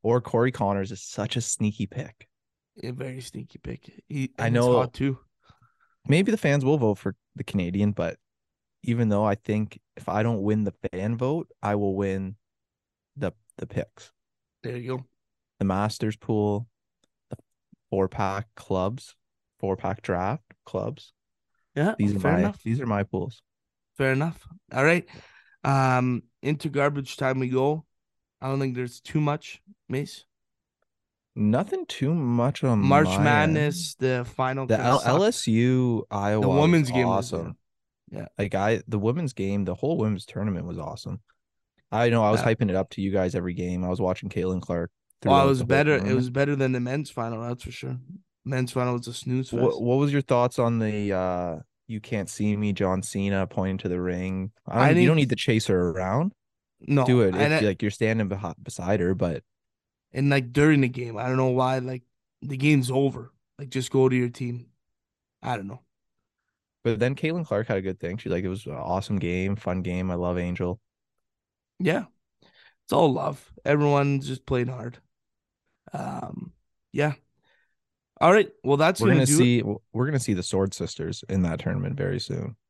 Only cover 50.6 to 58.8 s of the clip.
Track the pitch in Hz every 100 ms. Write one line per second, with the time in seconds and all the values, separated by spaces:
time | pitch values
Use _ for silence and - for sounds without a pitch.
50.6 | 117 117 110 104 101 95 92 90 87 78
51.6 | - _ - 110 - 110 90 - 104 104
52.6 | 104 92 98 95 - 101 98 98 95 -
53.6 | 95 95 92 90 90 87 92 95 95 _
54.6 | - 117 139 170 180 160 131 127 - 113
55.6 | - 95 87 82 92 117 180 _ _ _
56.6 | _ _ - 139 127 123 101 90 143 156
57.6 | 104 92 104 - 110 113 98 98 95 -
58.6 | - -